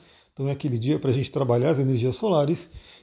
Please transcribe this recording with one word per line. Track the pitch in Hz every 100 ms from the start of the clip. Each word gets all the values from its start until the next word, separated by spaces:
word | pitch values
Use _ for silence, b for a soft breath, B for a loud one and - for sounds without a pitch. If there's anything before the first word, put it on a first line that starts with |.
| b b b
Então | - 135
é |
aquele | 139 151 120
dia | 123 151
pra | 135
gente | 127 127
trabalhar | 143 131 120 135
as | 139
energias | 131 127 123
solares | 123 220 165 143 170 - B B B